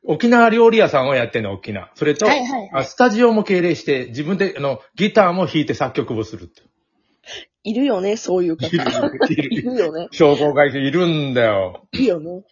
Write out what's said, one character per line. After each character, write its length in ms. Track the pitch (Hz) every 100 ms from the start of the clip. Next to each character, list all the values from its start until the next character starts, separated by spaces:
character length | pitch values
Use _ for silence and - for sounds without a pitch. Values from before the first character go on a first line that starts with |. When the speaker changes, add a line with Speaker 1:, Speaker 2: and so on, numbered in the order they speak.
Speaker 1:
沖 240 | - 151 233
縄 220 | 240 233
料 200 | 226 226
理 80 | 226
屋 100 | 185
さ 120 | 143
ん 80 | 131
を 60 | 131
や 80 |
っ 60 | 117
て 100 | 120
ん 40 |
の、 80 | 104
沖 200 | 98 -
縄。 180 | 101 92
そ 100 | -
れ 100 | 151
と、 120 | 147 214
Speaker 2:
は 80 |
い 60 | 277
は 60 | 247
い 20 |
は 180 | 262 196
い。 40 |
Speaker 1:
あ、 100 | 135
ス 100 | 131
タ 160 | - 247
ジ 140 | 214
オ 80 | 240
も 100 | 220
経 140 | 196 180
営 180 | 175
し 80 | 151
て、 240 | - 135 127
自 140 | 120
分 160 | 151 190
で、 160 | 190 139
あ 40 |
の、 200 | 139 127 -
ギ 180 | - 208
タ 100 | 214
ー 100 | 185
も 140 | 180 175
弾 160 | 160
い 40 | 147
て 80 |
作 180 | 123 131
曲 200 | - 113
を 80 | 110
す 140 | 107 -
る 80 |
っ 20 | 87
て。 160 | _ _ _ _ _ _ _ - - - _
Speaker 2:
い 100 | 208
る 100 | 226
よ 160 | 277 196
ね、 160 | 196 220
そ 200 | - 180
う 80 |
い 60 | 180
う 60 | 160
方。 120 | 160
Speaker 1:
い 20 |
る、 160 | 170 - 640 - - 269
い 60 |
る、 100 | 147 -
い 100 | 233
る。 0 | 240
Speaker 2:
<laughs> 80 |
い 0 |
る 0 |
よ 180 | 254 170
ね。 140 | 156 175
Speaker 1:
商 240 | - 147 139
工 180 | 147
会 160 | 147 143
議 40 |
所 40 | 135
い 100 | 139
る 140 | 165 175
ん 260 | 156 139
だ 100 | 127
よ。 440 | 113 98 92 - _
Speaker 2:
い 80 | 247
る 60 |
よ 160 | 254 175
ね。 240 | 160 180 -